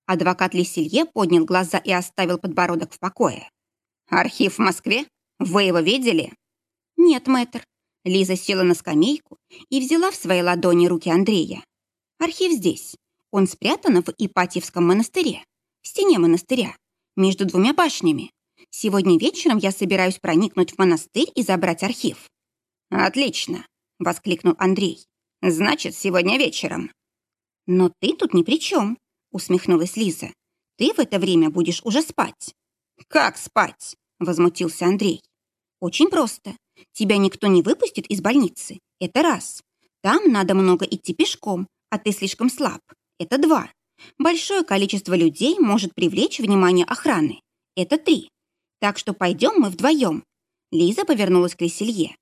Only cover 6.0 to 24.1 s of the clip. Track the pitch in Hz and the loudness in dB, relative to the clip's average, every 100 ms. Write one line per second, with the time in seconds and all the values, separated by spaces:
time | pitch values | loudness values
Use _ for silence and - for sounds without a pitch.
6 | 240 165 - - _ _ _ _ _ 330 | 0 0 -2 -10 _ _ _ _ _ 2
7 | 349 254 262 262 240 240 - _ _ _ | 4 4 2 0 -2 -8 -16 _ _ _
8 | 180 190 185 185 - 190 180 170 - 151 | 0 2 2 -2 -2 2 2 2 0 2
9 | 214 302 - - _ - - 262 254 330 | 2 0 -8 -20 _ -20 -6 -4 0 0
10 | 381 - 175 180 175 175 180 175 175 170 | 0 -2 -2 0 0 2 4 4 4 2
11 | 180 170 202 196 - 180 - _ _ _ | 0 0 2 0 -2 -8 -18 _ _ _
12 | _ - 330 - 370 269 175 - - - | _ -6 -4 -2 0 0 0 -2 -8 -20
13 | _ _ _ 196 185 - 214 370 339 180 | _ _ _ 0 0 0 -2 0 2 2
14 | - - 208 185 180 180 - 175 175 202 | 2 -4 -4 -2 -2 -4 -6 0 2 2
15 | 233 370 294 - - _ _ _ - - | 0 -2 -4 -4 -12 _ _ _ -10 0
16 | 392 220 170 170 - 254 143 - _ _ | 2 4 4 2 0 -2 -2 -8 _ _
17 | _ - 190 185 190 185 233 294 320 - | _ 0 2 2 0 2 2 2 0 0
18 | 165 135 - _ _ _ _ - 208 196 | 0 0 -4 _ _ _ _ -6 -2 2
19 | 185 165 277 - 320 214 190 - 190 190 | 4 4 2 0 0 2 0 -2 -2 0
20 | 185 - - 160 214 190 175 - 185 160 | 0 -2 0 0 2 0 -2 2 2 2
21 | - 220 359 - 233 247 180 165 196 - | -2 -4 -2 -2 0 0 0 -2 -4 -4
22 | - - - _ _ _ _ _ - 190 | -6 -6 -14 _ _ _ _ _ -6 -2
23 | 240 262 269 - - 180 - _ _ - | 0 0 -2 -4 -8 -10 -14 _ _ -8
24 | 175 | -6